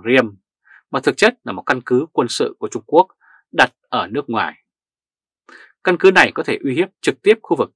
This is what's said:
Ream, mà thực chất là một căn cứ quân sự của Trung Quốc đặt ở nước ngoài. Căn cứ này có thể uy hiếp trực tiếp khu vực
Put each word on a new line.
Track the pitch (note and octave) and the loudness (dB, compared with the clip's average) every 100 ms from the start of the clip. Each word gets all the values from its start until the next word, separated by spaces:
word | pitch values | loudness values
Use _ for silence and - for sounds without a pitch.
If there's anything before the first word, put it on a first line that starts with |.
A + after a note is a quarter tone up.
| G2+ | 0
Ream, | C3 A2 G2 _ _ _ _ - | 0 0 -8 _ _ _ _ -8
mà | C3+ | -4
thực | D3 C3+ | -2 2
chất | A3 B3+ | 0 0
là | - | -12
một | G#2+ - | -10 -6
căn | B2+ - | -6 0
cứ | B2 D#3+ | 0 0
quân | - B2 | -4 -4
sự | - C3+ - | -2 -4 -6
của | G#2+ | -10
Trung | A#2 - | -10 -2
Quốc | D#3+ - _ _ _ _ | -2 -2 _ _ _ _
đặt | D#3+ B2+ _ - | 0 0 _ -6
ở | A#2 F2+ | -6 -4
nước | C3 C#3 | -6 -4
ngoài. | A2 E2 - _ _ _ _ _ _ _ _ _ - - _ | -4 -4 -8 _ _ _ _ _ _ _ _ _ -20 -20 _
Căn | F#3 F3 | -2 4
cứ | F#3+ | 4
này | F#3 A#2+ E3+ | 6 2 0
có | |
thể | D3+ - | -6 -4
uy | C#3 C3 | -4 -2
hiếp | F#3+ _ | -4 _
trực | - C#3 | -4 0
tiếp | G3 A3 | 0 0
khu | - C#3+ | 0 -2
vực | G2 | -2